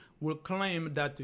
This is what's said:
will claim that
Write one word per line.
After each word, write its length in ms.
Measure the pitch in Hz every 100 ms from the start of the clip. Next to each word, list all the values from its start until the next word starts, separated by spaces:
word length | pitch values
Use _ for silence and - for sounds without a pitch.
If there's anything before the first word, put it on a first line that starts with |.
| - -
will 160 | 151 156
claim 580 | - 190 196 175 160
that 220 | 147 147 143